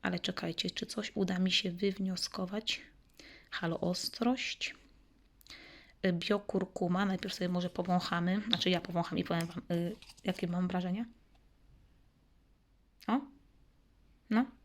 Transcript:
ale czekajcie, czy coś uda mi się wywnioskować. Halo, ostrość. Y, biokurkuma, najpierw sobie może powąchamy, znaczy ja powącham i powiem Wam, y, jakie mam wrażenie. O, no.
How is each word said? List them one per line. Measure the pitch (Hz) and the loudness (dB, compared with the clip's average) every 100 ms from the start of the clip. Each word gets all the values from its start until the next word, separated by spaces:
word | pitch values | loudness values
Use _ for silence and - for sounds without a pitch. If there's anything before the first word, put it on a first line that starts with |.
ale | 190 180 | 0 -2
czekajcie, | - 185 170 165 185 | -2 -4 -4 -2 -4
czy | - - | -4 -6
coś | - 208 - | -4 -4 0
uda | 185 185 | 0 2
mi | 185 | 4
się | - 190 | 4 0
wywnioskować. | 175 202 190 190 180 - - 185 202 220 - - - - - - - - | 0 0 0 -2 -2 -4 -4 -4 -4 -2 -4 -6 -20 -20 -20 -20 -20 -10
Halo, | - 170 165 | -2 -2 0
ostrość. | 175 180 - - 240 262 - - - - - - _ _ _ _ - - - - - - 190 | 0 0 -4 0 2 2 -2 -4 -6 -8 -20 -20 _ _ _ _ -20 -20 -18 -20 -20 -2 0
Y, | |
biokurkuma, | 175 - 202 - 190 185 - 180 180 202 | 2 2 0 2 -2 -2 -2 2 2 2
najpierw | 190 196 | 0 -2
sobie | - 180 | -2 0
może | 180 180 | 0 0
powąchamy, | - 180 180 - 170 175 196 208 | -2 2 2 4 0 2 2 2
znaczy | - - | 2 4
ja | 180 | 2
powącham | - 170 170 160 | 0 -2 0 -2
i | |
powiem | 170 170 165 | 0 0 0
Wam, | 175 - | -6 -2
y, | 170 170 - - - | 0 0 -6 -14 -6
jakie | - 185 180 | -4 -2 -2
mam | 175 180 | 0 2
wrażenie. | 180 180 190 233 - _ - _ _ - - - - - _ _ _ _ _ _ _ _ _ - | 0 0 -2 -4 -10 _ -20 _ _ -20 -20 -20 -20 -20 _ _ _ _ _ _ _ _ _ 0
O, | 247 277 - - - - _ _ _ - - _ | 0 0 -18 -20 -20 -20 _ _ _ -20 -20 _
no. | 220 269 - | 2 2 -4